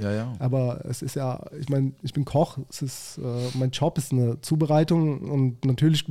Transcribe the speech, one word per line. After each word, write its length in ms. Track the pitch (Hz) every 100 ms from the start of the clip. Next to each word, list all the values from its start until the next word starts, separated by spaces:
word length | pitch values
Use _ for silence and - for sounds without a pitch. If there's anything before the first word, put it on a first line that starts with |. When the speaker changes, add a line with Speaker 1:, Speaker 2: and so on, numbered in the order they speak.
Speaker 1:
Ja, 100 | 101
ja, 60 | 107
ja. 160 | 120 117
Speaker 2:
Aber 440 | 127 131 123 120 -
es 160 | 127
ist 140 | 123 139
ja, 280 | 131 - - 147
ich 80 | 139
meine, 240 | 139 135 135
ich 140 | 135
bin 100 | -
Koch, 320 | 135 143 165 - -
es 100 | -
ist, 380 | 139 - - -
äh, 40 | 127 120 123 131
mein 140 | 131
Job 260 | - 151 -
ist 120 | 135
eine 280 | 127 120 117
Zubereitung 800 | - 156 156 151 160 165 156 143 -
und 360 | 143 131 120 135
natürlich 380 | 127 156 151 -